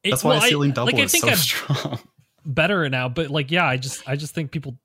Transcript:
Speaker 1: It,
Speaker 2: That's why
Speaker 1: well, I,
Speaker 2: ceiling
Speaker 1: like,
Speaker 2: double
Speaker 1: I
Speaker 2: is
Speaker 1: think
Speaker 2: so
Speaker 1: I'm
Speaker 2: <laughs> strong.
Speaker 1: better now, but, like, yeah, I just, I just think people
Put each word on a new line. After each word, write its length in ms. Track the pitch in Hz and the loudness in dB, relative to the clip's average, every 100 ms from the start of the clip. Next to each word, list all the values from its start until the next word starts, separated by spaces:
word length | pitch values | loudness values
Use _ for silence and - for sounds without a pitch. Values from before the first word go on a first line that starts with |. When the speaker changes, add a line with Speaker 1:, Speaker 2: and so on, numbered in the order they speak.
Speaker 1:
It, 60 | 190 | 0
Speaker 2:
That's 120 | 135 | 0
why 120 | 156 | 2
Speaker 1:
well, 80 | 151 | 4
I, 60 | - | 4
Speaker 2:
ceiling 180 | 147 143 | 4 2
Speaker 1:
like, 40 | 127 | 2
Speaker 2:
double 240 | 123 233 | 0 2
Speaker 1:
I 20 | |
Speaker 2:
is 80 | 277 | 2
Speaker 1:
think 120 | - | 2
Speaker 2:
so 60 | 240 | 2
Speaker 1:
I'm 60 | 208 | 2
Speaker 2:
<laughs> 0 | |
strong. 640 | 143 - - 139 143 123 - _ _ _ | 0 -2 -4 -4 -4 -10 -12 _ _ _
Speaker 1:
better 440 | 156 139 165 196 147 | -4 0 2 2 0
now, 200 | 131 127 | 0 -2
but, 220 | 123 151 | -2 -2
like, 200 | 151 135 | -2 0
yeah, 140 | 170 160 | 2 2
I 100 | 131 | 0
just, 300 | 127 - - | -4 -10 -6
I 60 | 143 | -6
just 180 | 151 | -4
think 160 | - 147 | -6 -6
people 260 | 160 139 123 | -8 -10 -14